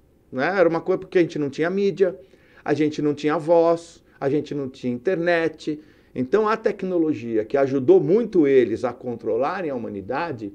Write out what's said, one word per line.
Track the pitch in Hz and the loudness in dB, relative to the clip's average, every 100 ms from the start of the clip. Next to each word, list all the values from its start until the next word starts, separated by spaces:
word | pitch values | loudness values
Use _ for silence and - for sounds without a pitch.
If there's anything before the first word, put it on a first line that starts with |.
| _ _ _ | _ _ _
né? | 127 151 196 | -4 -2 2
Era | 165 | 2
uma | 165 | 2
coisa | 175 185 | -2 -4
porque | - 185 | 0 0
a | |
gente | 165 156 | 0 0
não | 143 | -6
tinha | 127 165 | -2 -2
mídia, | 196 202 160 185 - - _ _ - | 0 0 2 0 -2 -16 _ _ -12
a | - | -4
gente | 147 151 151 | 0 0 0
não | 147 | -2
tinha | 147 151 165 | -2 -2 -2
voz, | 151 170 165 170 - - _ _ | 2 4 4 2 -4 -20 _ _
a | 139 | -2
gente | 151 147 147 | -2 -2 -6
não | 131 | -8
tinha | - 127 | -6 -6
internet. | 120 - 165 175 170 160 160 - 151 - _ _ | -4 -2 -2 0 0 -2 -4 -8 -8 -12 _ _
Então, | 127 127 202 214 | -6 0 0 2
a | 220 | 0
tecnologia | 220 214 185 180 156 123 117 110 107 | -2 -4 -2 0 0 -2 -2 -2 0
que | 139 | 0
ajudou | 135 135 127 185 | 0 0 4 4
muito | 151 208 233 180 143 | 6 2 2 2 6
eles | 135 113 110 | 6 4 0
a | 123 | -4
controlarem | 120 127 117 113 113 143 190 165 | -6 -10 -8 -4 -2 -2 -4 -6
a | 127 | -6
humanidade | 107 101 95 135 170 123 101 | -8 -10 -8 -6 -6 -8 -10